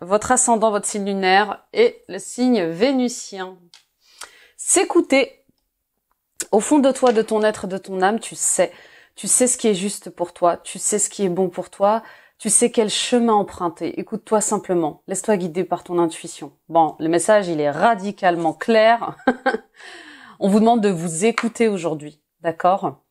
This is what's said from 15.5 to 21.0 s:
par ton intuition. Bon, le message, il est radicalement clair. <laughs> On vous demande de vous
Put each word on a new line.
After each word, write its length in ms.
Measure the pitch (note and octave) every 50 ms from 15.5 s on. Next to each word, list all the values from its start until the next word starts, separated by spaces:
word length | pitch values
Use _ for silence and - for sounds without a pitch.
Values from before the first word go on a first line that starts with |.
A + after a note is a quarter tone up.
| D#3 F#3 F3+
par 180 | F3+ F#3 E3+ -
ton 160 | - F3+ F3
intuition. 540 | E3+ D#3+ D#3+ - - D#3+ - - D#3+ C#3 - _ _ _
Bon, 280 | D#3+ E3 D#3+ D3+ - -
le 100 | D#3+ D#3+
message, 400 | E3+ E3+ E3+ - G#3+ G#3 G3 F3
il 140 | E3+ D3+ D3
est 80 | D3
radicalement 840 | C#3 D3+ F#3 A#3 A#3 F#3+ F#3 G#3 G3 - - F#3 F3 E3 E3+ D#3+ D#3
clair. 640 | - - - A3+ A3 G#3+ A3+ A#3 A3+ - - C#3 - - - B3 - - G#4 A4 A4 - _ _
<laughs> 640 | _ - - - - - - - - - - - _
On 100 | - G3
vous 100 | F#3+ A3
demande 220 | G#3+ A3+ A#3+ A#3+ G3+
de 80 | G#3
vous 340 | F#3+ D#3+